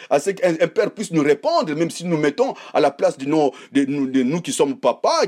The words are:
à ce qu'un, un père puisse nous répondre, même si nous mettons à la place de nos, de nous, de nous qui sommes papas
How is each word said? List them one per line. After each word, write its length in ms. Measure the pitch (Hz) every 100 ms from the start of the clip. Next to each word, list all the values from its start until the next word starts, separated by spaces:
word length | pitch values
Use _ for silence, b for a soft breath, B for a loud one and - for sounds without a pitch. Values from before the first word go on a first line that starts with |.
| B
à 100 | 147
ce 120 | 190
qu'un, 240 | 190 180 160
un 80 | 170
père 240 | - 208
puisse 200 | - 214
nous 120 | 165
répondre, 500 | 143 143 285 339 202 151
même 140 | 165
si 160 | - 175
nous 120 | 160
mettons 360 | 147 143 254 - B
à 60 | -
la 120 | 147
place 260 | - 185 151
de 80 | 135
nos, 280 | 156 143 B B
de 140 | 131 135
nous, 220 | 143 131
de 160 | 131
nous 180 | 123 170
qui 100 | -
sommes 260 | 135 143 131
papas 460 | 123 113 214 330